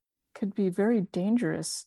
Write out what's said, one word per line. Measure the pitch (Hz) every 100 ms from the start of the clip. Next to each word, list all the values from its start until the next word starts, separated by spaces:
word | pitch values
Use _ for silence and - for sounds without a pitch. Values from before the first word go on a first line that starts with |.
| _ _ _
could | - 196 208
be | 190
very | 180 208 233
dangerous | 185 180 190 240 175 160 160 -